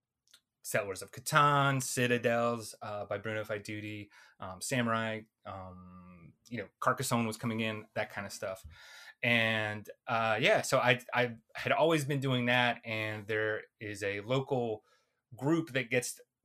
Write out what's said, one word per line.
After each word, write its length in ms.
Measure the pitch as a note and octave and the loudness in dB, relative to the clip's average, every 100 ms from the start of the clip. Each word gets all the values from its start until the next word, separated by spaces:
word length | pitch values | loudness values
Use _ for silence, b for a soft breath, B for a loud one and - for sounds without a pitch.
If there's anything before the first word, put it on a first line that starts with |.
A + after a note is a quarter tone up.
| _ _ _ _ _ _ | _ _ _ _ _ _
Settlers 400 | - A#2 G2+ F#2+ | -4 -2 -2 -6
of 100 | G2 | -12
Catan, 720 | - - D#3 D3 C#3+ C#3 C3+ | -12 2 4 6 6 4 2
Citadels, 880 | - B2+ B2 A#2+ A#2+ A#2 A#2 A#2 G#2+ - | 0 0 2 4 4 2 2 0 -6 -12
uh, 220 | - G#2 | -10 -8
by 140 | G2+ G#2 | -6 -6
Bruno 260 | A2 G#2+ | -4 -6
Faiduti, 640 | G#2 G#2+ G2+ G#2+ G#2+ G#2 G2+ b b b | -4 -6 -6 -8 -8 -10 -14 b b b
um, 220 | G2 F#2 | -14 -10
Samurai, 640 | - B2+ A#2 A2+ A2+ A2 A2 _ G2+ | -4 0 2 0 0 -6 -10 _ -14
um, 840 | G2 F#2 F#2 F2+ F#2 F2+ F2+ E2 _ - | -12 -12 -14 -18 -18 -20 -20 -20 _ -10
you 120 | A#2 | -10
know, 80 | F#2+ _ | -10 _
Carcassonne 480 | C3 B2+ C3 A#2+ A2+ | 0 2 2 2 2
was 80 | A2 | -2
coming 240 | A#2+ A2 | -4 -2
in, 240 | A2 G#2+ - A2+ | -2 -4 -6 -6
that 180 | G#2 | -6
kind 120 | - G2 | -6 -10
of 60 | |
stuff. 320 | - G2+ F#2+ - B B B B - | -8 -8 -8 -14 B B B B -4
And, 680 | A#2+ A#2 A2+ A2 G#2+ G#2+ G#2 - - | 2 4 4 2 0 -4 -10 -14 -2
uh, 300 | A#2 A2+ A2 | 0 2 2
yeah, 220 | E3+ F3+ | 4 2
so 160 | - C3 | 4 4
I, 240 | A#2+ B2 - | 4 2 2
I 180 | B2 B2 A2+ _ | 0 0 -2 _
had 200 | - B2 | -6 0
always 320 | C3 D#3 D#3+ C#3 | 4 4 4 2
been 160 | C#3+ | 0
doing 240 | C3+ B2+ A#2+ | 0 2 4
that. 340 | B2 B2 A#2 A#2 | 4 4 0 -4
And 420 | A2 G#2+ G#2+ G2+ | -4 -4 -4 -4
there 360 | G#2+ G#2+ G#2+ - _ | -2 0 -2 -8 _
is 220 | G#2+ G2 | -10 -6
a 180 | G2+ G2+ | -4 -4
local 640 | G#2 C3+ C3+ C3 A#2+ G#2+ - _ _ _ _ A2+ | 0 0 2 0 0 -4 -8 _ _ _ _ -4
group 380 | C3+ E3 - | 2 2 2
that 160 | B2+ A#2 | -4 0
gets 320 | B2+ - - - _ | 0 -2 -6 -18 _